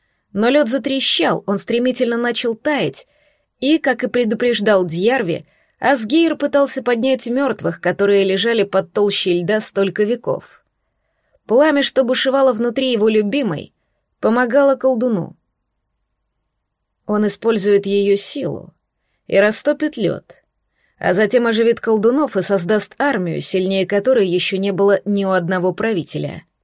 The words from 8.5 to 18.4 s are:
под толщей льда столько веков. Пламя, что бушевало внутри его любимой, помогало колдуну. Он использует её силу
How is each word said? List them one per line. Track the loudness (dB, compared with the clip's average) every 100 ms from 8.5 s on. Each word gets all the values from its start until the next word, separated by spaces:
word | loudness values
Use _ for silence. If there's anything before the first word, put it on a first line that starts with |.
| 0
под | 0 -2 -2
толщей | 0 0 0 0 0
льда | 0 -2
столько | -2 -2 -2 0
веков. | -2 -2 -4 -6 -8 -20 _ _ _ _ _ _ _ _ 0
Пламя, | 4 4 2
что | 0 0
бушевало | 0 0 0 2 2
внутри | 2 -2 -2 -2
его | 0 2
любимой, | 2 0 -2 -2 -6 -10 _ _ _ _ _
помогало | 0 2 2 4 4
колдуну. | 4 0 0 0 -2 -4 -14 _ _ _ _ _ _ _ _ _ _ _ _ _ _ _ _ -4
Он | -2 -2
использует | 0 0 0 2 2 2
её | 0 2 0
силу | 0 -4